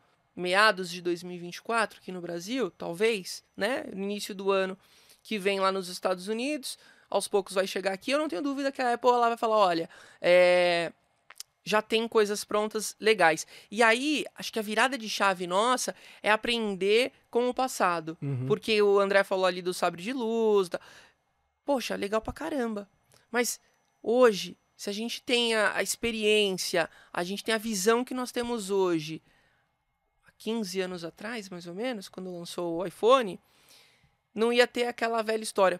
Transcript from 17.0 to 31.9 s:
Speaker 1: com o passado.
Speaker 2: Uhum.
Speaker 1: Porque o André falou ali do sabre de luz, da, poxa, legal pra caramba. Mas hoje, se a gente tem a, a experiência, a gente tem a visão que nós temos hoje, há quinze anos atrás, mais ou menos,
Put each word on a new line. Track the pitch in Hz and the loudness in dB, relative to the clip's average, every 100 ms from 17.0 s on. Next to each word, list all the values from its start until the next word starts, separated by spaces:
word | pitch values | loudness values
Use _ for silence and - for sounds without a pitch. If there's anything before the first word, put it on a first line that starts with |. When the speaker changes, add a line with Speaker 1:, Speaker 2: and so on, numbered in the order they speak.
| 262 _ _ | 2 _ _
Speaker 1:
com | 233 247 | 0 0
o | |
passado. | 247 262 - 190 170 160 165 | 0 -4 0 0 0 -6 -8
Speaker 2:
Uhum. | 139 131 131 | -6 -4 -2
Speaker 1:
Porque | 214 - 214 | -2 0 4
o | 208 202 | 6 4
André | 196 196 | 4 4
falou | 190 190 | 2 2
ali | 185 180 | 0 0
do | 180 | -4
sabre | 180 180 170 | -2 -2 -2
de | 190 | -8
luz, | 269 226 226 220 208 180 | -4 -2 2 4 4 2
da, | - - - - _ _ _ _ _ | -4 -10 -20 -20 _ _ _ _ _
poxa, | - 277 - | -2 -2 -2
legal | 190 202 220 | -6 -2 -4
pra | 220 | -4
caramba. | - 311 302 233 214 202 _ _ _ - | -10 -6 -4 -4 -6 -12 _ _ _ -6
Mas | 233 240 - _ _ _ _ | -2 -2 -4 _ _ _ _
hoje, | - 240 247 185 175 - _ - | 0 6 6 4 -6 -14 _ -14
se | - | -10
a | |
gente | 202 226 - | -8 -8 -8
tem | - 240 233 | -2 0 2
a, | 220 202 - | 2 0 0
a | |
experiência, | 196 - 233 226 214 214 202 185 - 175 160 - - | -4 -4 -4 -2 2 2 2 -2 -2 -2 -2 -6 -10
a | - | -6
gente | 175 202 | -6 -6
tem | - | -2
a | 220 | -2
visão | 220 208 196 233 | -2 -2 2 2
que | 254 | 0
nós | 254 247 | -6 -6
temos | 247 240 240 190 | -6 -4 -4 -2
hoje, | 196 185 165 151 156 _ _ _ _ _ _ _ _ _ _ _ | 2 2 0 -4 -12 _ _ _ _ _ _ _ _ _ _ _
há | _ | _
quinze | 214 233 196 190 | -6 -6 -4 -4
anos | 185 180 | -6 -6
atrás, | 170 - 208 240 190 | -12 -12 -10 -10 -12
mais | 180 175 | -14 -12
ou | |
menos, | 175 247 | -8 -6